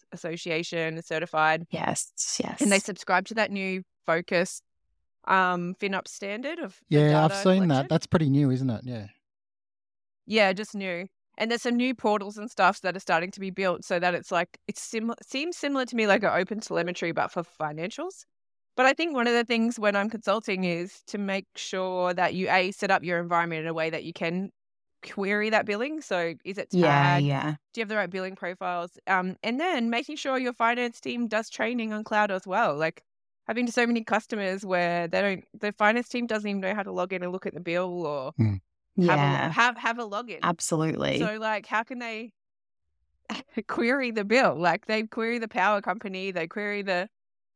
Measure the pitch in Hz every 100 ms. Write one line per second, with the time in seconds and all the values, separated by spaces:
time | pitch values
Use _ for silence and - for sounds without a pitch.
0 | _ 175 170 170 175 160 170 165 165 160
1 | - 160 170 156 156 160 170 160 - -
2 | - - - - - - 208 196 - 185
3 | - 180 190 226 208 202 190 185 - _
4 | - 165 - 175 185 - _ _ _ _
5 | _ _ - 190 180 175 175 185 196 190
6 | - - 196 208 277 339 214 - - 147
7 | 151 151 156 - 190 190 180 131 - 165
8 | - 175 147 139 139 127 131 107 127 117
9 | 104 _ _ _ _ _ _ _ _ _
10 | _ _ - 214 196 190 214 202 190 175
11 | 190 _ _ - 226 240 247 240 254 247
12 | 220 208 202 214 208 - 190 202 185 180
13 | - 165 185 202 190 185 190 170 - 175
14 | 180 175 - 175 180 - - - - 226
15 | 226 - - 262 330 - 285 277 247 240
16 | 214 196 190 165 185 214 - 165 175 180
17 | 175 156 - 180 165 - 151 156 185 -
18 | 349 - - _ _ _ _ - 262 277
19 | 330 269 240 240 233 233 226 233 208 202
20 | 208 220 208 214 220 190 180 170 180 -
21 | - 208 196 196 - - - 190 185 180
22 | 180 180 175 180 185 185 185 - 196 190
23 | 170 170 170 170 170 160 165 160 160 160
24 | 160 - 170 180 196 _ _ _ _ _
25 | - - 196 208 214 214 220 202 277 311
26 | - 180 170 160 - 196 - 180 160 143
27 | 139 143 143 135 151 151 _ 226 208 214
28 | 180 190 185 190 180 185 185 175 175 _
29 | - 185 185 - 220 254 359 294 233 233
30 | 302 294 285 262 254 247 233 240 240 -
31 | 262 240 233 220 220 - 220 247 220 214
32 | 214 214 208 190 190 190 214 147 160 -
33 | _ _ _ _ - 226 240 247 233 233
34 | 220 220 - 220 190 196 202 180 175 175
35 | 170 185 202 185 - - 208 - 208 233
36 | 240 247 233 214 208 196 190 208 196 180
37 | 185 185 180 185 202 160 180 175 185 175
38 | 156 143 131 147 110 98 - _ _ -
39 | 175 147 143 139 143 160 240 226 226 233
40 | 220 202 247 160 170 165 - 160 160 -
41 | 71 - - - 220 208 208 233 233 247
42 | 233 220 233 _ _ _ _ _ _ _
43 | _ _ - 233 - - - - 233 277
44 | 247 220 202 240 214 139 175 165 - 220
45 | 220 233 226 240 220 220 196 202 214 202
46 | 202 185 190 180 170 214 208 208 196 175
47 | 196 _ _ _ _